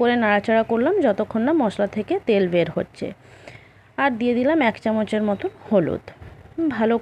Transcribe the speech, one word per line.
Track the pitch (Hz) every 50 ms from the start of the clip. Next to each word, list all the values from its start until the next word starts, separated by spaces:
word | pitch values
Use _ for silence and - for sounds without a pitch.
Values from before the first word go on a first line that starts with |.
করে | 247 240 240
নাড়াচাড়া | 240 233 214 208 208 202 - 226 226 226 220
করলাম | 233 226 240 294 392 415 311
যতক্ষণ | 247 202 - 214 - - 226 226
না | 262 330 330
মশলা | 262 208 - - 202 196 -
থেকে | 214 208 - 339 392 - -
তেল | 226 196 190 180 170
বের | 175 165 165 165
হচ্ছে। | 180 - - - - - - 202 - - - - - - - - - - - _ - _ - _ -
আর | 269 277 247 214
দিয়ে | 240 240 247
দিলাম | 233 247 269 320 330 269 226
এক | 208 - -
চামচের | 226 220 220 220 214 - 214 214 208
মতন | 202 196 - 370 - - -
হলুদ। | - 220 202 165 - - - - - - - - - - - - - - - 330 311 254
ভালো | 214 226 220 233 233